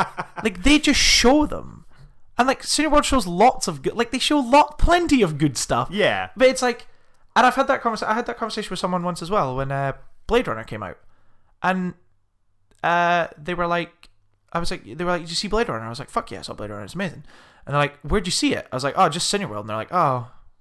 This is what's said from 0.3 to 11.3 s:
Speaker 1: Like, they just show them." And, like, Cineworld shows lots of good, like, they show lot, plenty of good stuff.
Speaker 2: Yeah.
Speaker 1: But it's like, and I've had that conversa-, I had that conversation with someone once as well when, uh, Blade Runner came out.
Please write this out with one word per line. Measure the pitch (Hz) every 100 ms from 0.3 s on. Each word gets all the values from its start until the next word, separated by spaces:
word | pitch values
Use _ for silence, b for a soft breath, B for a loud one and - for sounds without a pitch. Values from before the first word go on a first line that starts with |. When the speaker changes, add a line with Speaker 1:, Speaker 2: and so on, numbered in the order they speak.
| -
Speaker 1:
Like, | 214 180
they | 262 302
just | 302 269
show | - - 240 294 -
them." | 78 65 - - b b b b -
And, | 254
like, | 254
Cineworld | - - 302 294
shows | - 262 180
lots | 175 233 - -
of | 147
good, | 135
like, | - 240
they | 254
show | - 302
lot, | 240 277 294 -
plenty | - 349 339 277
of | 185 147
good | 151 120
stuff. | - 120 127
Speaker 2:
Yeah. | 190 165 101 92 -
Speaker 1:
But | 254
it's | 262
like, | 247 240 - - - _ - -
and | 247
I've |
had | 254 233
that | 262
conversa-, | 233 214 -
I |
had | 220 240
that | 233
conversation | 220 220 208
with | 180
someone | 185 180
once | 175 170
as | 170
well | 208 139 127
when, | 135
uh, | 139 139 131 - - -
Blade | 233 247
Runner | 113
came | 113 110
out. | 95 - - - -